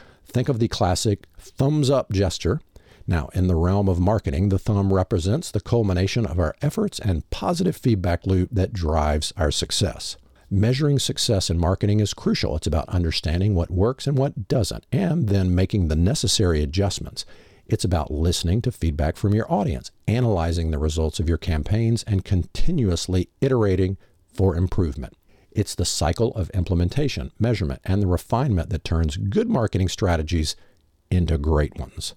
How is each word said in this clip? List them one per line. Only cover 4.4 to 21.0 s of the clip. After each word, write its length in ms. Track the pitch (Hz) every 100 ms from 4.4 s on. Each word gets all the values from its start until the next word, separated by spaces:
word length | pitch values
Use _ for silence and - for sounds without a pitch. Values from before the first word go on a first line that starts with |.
| 101
the 120 | 95
thumb 340 | - 101 98
represents 580 | 95 90 95 85 123 -
the 80 | 104
culmination 680 | - 120 104 90 98 - 107
of 140 | 80
our 160 | 80 -
efforts 380 | 143 180 214 -
and 300 | 107 85 -
positive 440 | - - 175 185 -
feedback 500 | - 107 90 85 -
loop 240 | 95 90
that 200 | 107 92
drives 640 | 95 80 78 76 76 73 -
our 160 | 78
success. 640 | - - - 101 - - - - _ -
Measuring 500 | 98 107 131 151 139
success 500 | - - - 104 -
in 80 | 85
marketing 420 | 82 95 101 104
is 140 | 104
crucial. 420 | - - 220 - -
It's 120 | -
about 200 | 78 -
understanding 680 | 90 85 78 - 82 98 98
what 160 | 82
works 360 | 92 104 131 -
and 100 | 139
what 300 | 139 - 101
doesn't, 380 | 135 101 110 -
and 360 | - 190 170 120
then 260 | 98 92
making 340 | 90 95 107 85
the 80 | 78
necessary 640 | 87 123 104 - 95 78
adjustments. 640 | 73 82 98 - 73 - - - - - -
It's 180 | 110
about 280 | - 85 76
listening 500 | 73 82 87 85 98
to 100 | 127
feedback 460 | - 80 73 73 -
from 160 | 101
your 180 | 104 -
audience, 400 | 170 190 67 - - -
analyzing 640 | 113 123 95 82 85 82
the 80 | 76
results 400 | 78 78